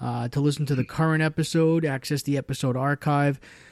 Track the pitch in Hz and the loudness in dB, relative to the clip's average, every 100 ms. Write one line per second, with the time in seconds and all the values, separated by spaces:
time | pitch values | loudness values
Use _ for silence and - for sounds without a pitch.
0 | 120 120 120 143 147 143 147 131 117 - | -6 -4 -2 0 0 0 0 -2 -2 0
1 | 160 156 156 160 156 165 160 165 156 135 | 2 2 0 0 0 2 4 2 0 -2
2 | - 143 - 139 - 135 131 127 139 143 | -4 -4 -2 -2 -2 -4 -2 0 0 0
3 | 156 143 143 135 - - - | 0 2 2 0 -8 -20 -20